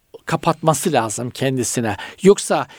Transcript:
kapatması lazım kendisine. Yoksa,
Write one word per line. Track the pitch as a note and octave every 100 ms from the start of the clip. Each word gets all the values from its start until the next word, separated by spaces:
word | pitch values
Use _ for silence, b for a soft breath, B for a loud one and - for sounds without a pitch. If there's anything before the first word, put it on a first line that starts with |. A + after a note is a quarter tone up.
| _ _ -
kapatması | D#3+ E3+ D#3 D#3+ D3+ F3+
lazım | C3+ A2 A2 B2
kendisine. | - C3+ C3 A2+ B2+ A2+ F#2+ B B
Yoksa, | F#3 G3+ - E3 B2+